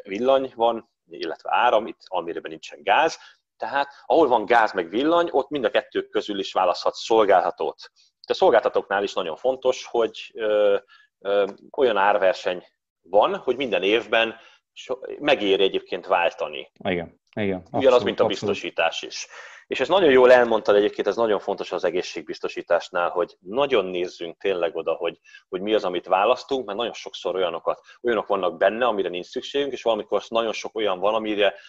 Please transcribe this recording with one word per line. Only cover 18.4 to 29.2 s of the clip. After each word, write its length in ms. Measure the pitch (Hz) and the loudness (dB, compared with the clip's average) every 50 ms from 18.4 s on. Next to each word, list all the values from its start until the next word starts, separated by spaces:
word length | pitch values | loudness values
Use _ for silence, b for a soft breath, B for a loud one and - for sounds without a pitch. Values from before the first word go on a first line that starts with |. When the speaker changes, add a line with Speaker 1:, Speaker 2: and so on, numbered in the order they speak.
| - - - | -2 -4 -4
Speaker 1:
biztosítás 480 | - - 85 - - 82 82 - - | -4 -6 -10 -4 -2 -2 -2 -2 -4
is. 260 | - - - - - B B B B B B B B B | -12 -10 -12 -12 -14 B B B B B B B B B
És 120 | - - | -4 -4
ezt 100 | 131 127 | -2 0
nagyon 220 | 170 202 185 147 | 2 4 4 6
jól 200 | 131 131 127 123 | 8 8 8 8
elmondtad 440 | 123 123 120 117 113 107 - - 101 | 8 8 6 4 2 0 2 4 4
egyébként, 320 | 101 104 101 - - 101 104 | 6 4 4 2 -2 -2 -2
ez 80 | 92 | 0
nagyon 240 | 113 117 110 104 90 | 0 0 0 0 0
fontos 320 | - - 98 - 92 - | 0 -4 -6 -6 -4 -6
az 120 | 95 87 87 | -6 -2 -2
egészségbiztosításnál, 1300 | 90 82 90 85 - - 85 76 - 87 - - 90 - 92 85 - 87 85 - - - 90 87 82 | -2 -2 -2 -4 -4 -8 -12 -12 -12 -14 -10 -8 -10 -8 -8 -4 -2 -2 -2 -2 -4 -4 -2 -2 -2
hogy 280 | 82 90 85 - - _ | 0 -2 -2 -4 -4 _
nagyon 460 | _ 90 104 131 143 139 131 107 92 | _ -8 -4 -2 -2 0 2 0 0
nézzünk 520 | 92 90 90 90 87 - - 90 82 78 _ | 0 -4 -4 -4 -6 -8 -10 -12 -12 -12 _
tényleg 380 | - 98 95 87 85 82 82 | -4 -2 -2 0 -2 -4 -4
oda, 180 | 82 80 82 80 | -4 -4 -4 -4
hogy, 260 | - 85 85 82 _ B B B B B B | -2 -4 -6 -6 _ B B B B B B
hogy 120 | 98 90 | -8 -6
mi 120 | 95 107 110 | -2 0 0
az, 100 | 104 98 | 0 0
amit 220 | 92 90 87 - 87 | 0 -4 -4 -2 0
választunk, 580 | 92 92 101 113 127 - - - 139 131 117 | 0 2 4 2 2 0 -2 -6 -6 -6 -6
mert 120 | 104 98 104 | -6 -6 -6
nagyon 160 | 120 107 - | -6 -6 -6
sokszor 420 | - - - - - - 92 87 | -10 -14 -14 -14 -8 -6 -4 -2
olyanokat, 440 | 95 92 85 82 82 - 85 80 - b b b b | -2 -2 -2 -2 -4 -4 -4 -6 -6 b b b b
olyanok 260 | - 120 117 101 95 - | -4 -2 -2 -2 0 -2
vannak 300 | 101 95 90 87 85 82 | -2 0 0 -2 0 2
benne, 280 | 95 98 107 113 127 | 2 2 2 2 0
amire 240 | 120 107 101 92 87 | 0 0 0 -2 -4
nincs 160 | 87 90 | -4 -8